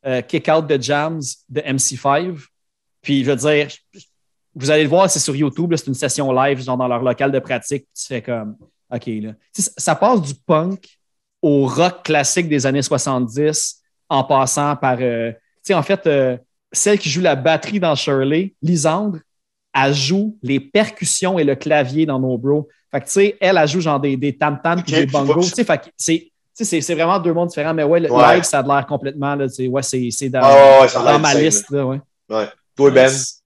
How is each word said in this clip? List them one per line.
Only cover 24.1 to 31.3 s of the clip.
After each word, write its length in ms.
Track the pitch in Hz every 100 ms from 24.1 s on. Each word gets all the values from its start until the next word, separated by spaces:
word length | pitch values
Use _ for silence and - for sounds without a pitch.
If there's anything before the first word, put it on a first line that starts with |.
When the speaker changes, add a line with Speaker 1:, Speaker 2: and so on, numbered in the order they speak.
| 135
Speaker 1:
des 200 | 143 135
tam-tams 460 | 151 147 165 175
puis 120 | 170
Speaker 2:
Ok, 60 | 156
Speaker 1:
des 60 | 143
Speaker 2:
je 40 |
vois 100 | 143
Speaker 1:
bongos. 180 | 139 156
Speaker 2:
que 60 | 180
Speaker 1:
Tu 80 | 175
sais, 100 | 226
fait 120 | 151
que 60 | - _
c'est, 220 | - 165
tu 120 | - _ _
sais, 100 | -
c'est, 180 | 226 165
c'est 140 | 147 160
vraiment 240 | 165 190
deux 140 | 170
mondes 160 | 165 175
différents, 240 | 160 151
mais 100 | 160
ouais, 160 | 147 170
le 100 | 160
Speaker 2:
Ouais. 260 | 123 123 180
Speaker 1:
live, 80 |
ça 160 | 170 143
a 40 |
l'air 240 | 131 139 127
complètement, 480 | 147 139 147 143 143
là, 120 | 135
tu 60 | -
sais, 120 | 127
ouais, 160 | 135
c'est, 240 | 127 131 123
c'est 200 | 113 135
dans, 100 | 127
Speaker 2:
Ah 400 | 131 139 139 135
ouais, 60 | 127
ça 140 | 127
a 20 |
l'air 100 | 120
Speaker 1:
dans 60 | -
ma 100 |
Speaker 2:
insane, 140 | 151